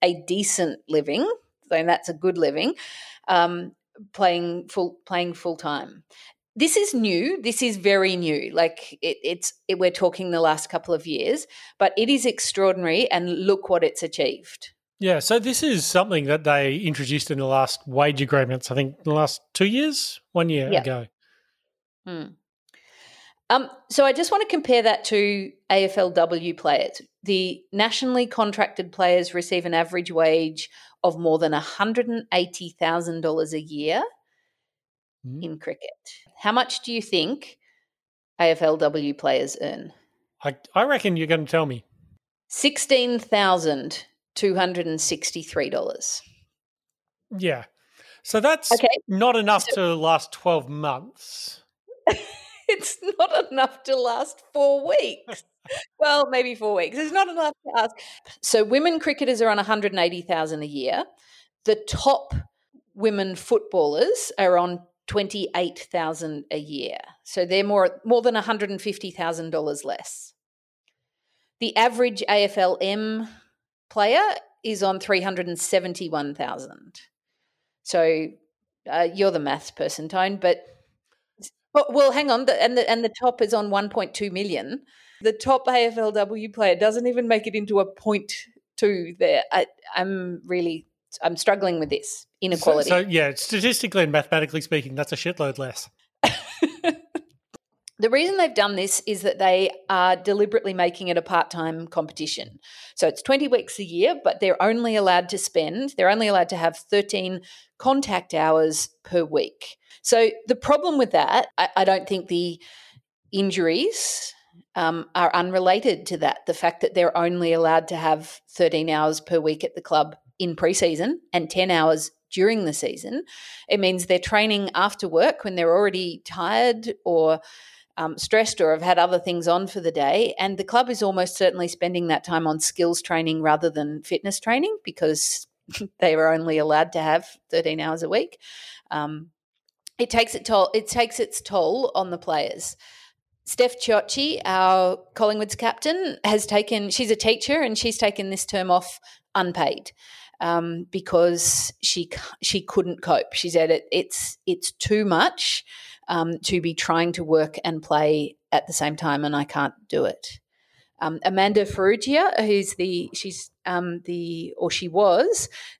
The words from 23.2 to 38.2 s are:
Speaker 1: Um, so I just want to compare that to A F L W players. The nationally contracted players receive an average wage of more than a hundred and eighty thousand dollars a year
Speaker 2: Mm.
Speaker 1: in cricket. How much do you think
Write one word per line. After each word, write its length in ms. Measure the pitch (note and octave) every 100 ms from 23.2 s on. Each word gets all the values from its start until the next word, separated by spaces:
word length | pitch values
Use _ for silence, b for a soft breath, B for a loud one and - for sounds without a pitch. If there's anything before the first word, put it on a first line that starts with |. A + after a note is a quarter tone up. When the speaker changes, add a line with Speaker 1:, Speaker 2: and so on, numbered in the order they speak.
| b b _
Speaker 1:
Um, 180 | B3+ C4 - _
so 160 | - C4+
I 80 |
just 160 | C4 E4+
want 180 | G4+ G#4+
to 0 |
compare 320 | E4+ - A#3+
that 240 | A3 -
to 480 | - G#3 G3+ G3+ F#3+ - _
A 160 | G3
F 140 | F#3+ G3
L 120 | F#3
W 440 | F3+ E3+ E3+ E3+
players. 480 | E3 D#3+ C#3+ - - - _
The 400 | F#3+ F#3+ F#3 - _
nationally 540 | G3+ A3+ A3+ C4 B3 A#3+
contracted 640 | A#3 G#3 G3+ G3+ - F3+
players 440 | - F3+ F3+ F3
receive 320 | F3 F3 F3+ E3+
an 80 |
average 360 | E3 E3 F3+ F3
wage 600 | E3 D#3+ E3 D#3+ D#3+ - B B B
of 140 | F3+ E3
more 200 | E3+ D#3+
than 140 | D#3+
a 80 | D3+
hundred 480 | D3+ - G#3 A3+ A#3+
and 160 | A#3 A3+
eighty 380 | F3+ F3 - E3+
thousand 500 | - E3 E3+ E3+ E3
dollars 320 | D#3+ D#3+ D#3
a 80 | D#3+
year 420 | D#3 D3+ D3+ G3+ A#4 - _ _ _ _ _ _ _ _ _ _ B2+
Speaker 2:
Mm. 180 | C#3
Speaker 1:
in 140 | E3+ D#3
cricket. 320 | - - - - - - _ _
How 140 | G#3
much 300 | A#3 B3+ -
do 80 | -
you 120 | A#3
think 560 | G#3+ F3+ D#3+ D4 - - _ _ _ _ _ _